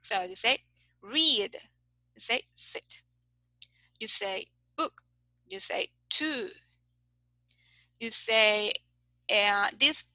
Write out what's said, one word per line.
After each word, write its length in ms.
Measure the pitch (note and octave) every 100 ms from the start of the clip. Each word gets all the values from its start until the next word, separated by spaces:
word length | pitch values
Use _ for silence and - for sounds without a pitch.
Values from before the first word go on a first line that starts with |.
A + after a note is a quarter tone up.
So 220 | - G3+
you 140 | F3+ F#3+
say 220 | A3+ C4+ _ _ _ _
read, 540 | F#3+ C4+ D#4+ B3+ G3 - - _ _ _ _
you 60 | -
say 220 | - A#3+ -
sit. 480 | - - - - - _ _ _ _ _ _ - _ _ _
You 80 | A3
say 380 | - G3 F#3+ - _ _ -
book, 260 | D#4+ - _ _ _ _ _
you 140 | F#3+
say 300 | - F3 - _ _
two. 400 | - D#4 C#4 G#3 - _ _ _ _ _ _ _ _ _ _ _ _ _ _
You 100 | A3+
say, 640 | - - A3 G#3+ G#3 G#3 - _ _ _ _ _
uh, 380 | G#3+ G#3 G3+ G3 -
this 240 | C#4 D#4 -